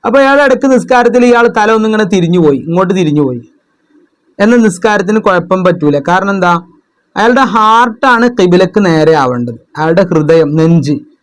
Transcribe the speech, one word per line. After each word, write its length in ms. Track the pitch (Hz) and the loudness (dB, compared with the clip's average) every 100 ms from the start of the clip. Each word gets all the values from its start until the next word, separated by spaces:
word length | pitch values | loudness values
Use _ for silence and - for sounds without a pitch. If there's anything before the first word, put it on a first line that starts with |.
| - | 0
അപ്പൊ 140 | 262 | 0
അയാളുടെ 240 | 269 277 | 2 2
ഇടയ്ക്ക് 300 | 285 262 269 | 2 0 0
നിസ്കാരത്തിൽ 520 | 254 - 247 240 247 247 | 0 0 0 2 2 2
ഇയാൾ 220 | 233 226 233 | 2 2 0
തല 140 | 214 | 0
ഒന്നിങ്ങനെ 320 | 220 220 214 | 0 0 -2
തിരിഞ്ഞുപോയി, 540 | 208 196 170 180 160 139 | -2 -2 0 0 0 0
ഇങ്ങോട്ട് 360 | 160 170 185 | -4 -4 -2
തിരിഞ്ഞുപോയി, 480 | 180 165 147 139 123 - _ _ _ _ _ _ _ _ - | -2 -2 0 -2 -4 -14 _ _ _ _ _ _ _ _ -4
എന്ന 160 | 202 240 | 0 2
നിസ്കാരത്തിന് 640 | 220 175 220 208 190 214 | 0 -2 -4 -2 -2 -2
കുഴപ്പം 440 | 208 180 180 190 | 0 -2 -2 -2
പറ്റൂല. 360 | 180 170 147 147 | -2 0 -2 -2
കാരണം 300 | 139 180 196 | -2 -2 -2
എന്താ? 320 | 196 180 170 175 _ _ _ _ 190 | -2 0 -2 -6 _ _ _ _ -4
അയാളുടെ 260 | 233 254 | 0 0
ഹാർട്ടാണ് 880 | 240 220 214 226 240 220 269 233 240 | 0 0 2 2 0 -2 0 2 0
കിബിലക്ക് 560 | 247 180 175 185 214 190 | 0 0 2 0 0 0
നേരെ 280 | 160 156 | 2 2
ആവേണ്ടത്, 460 | 156 131 123 120 113 _ - | 2 0 -2 -6 -10 _ -6
അയാളുടെ 240 | 160 170 | -2 0
ഹൃദയം, 540 | 180 165 147 165 151 151 | 0 0 2 2 2 0
നെഞ്ച്. 360 | 160 165 135 143 - _ | 2 2 0 -6 -8 _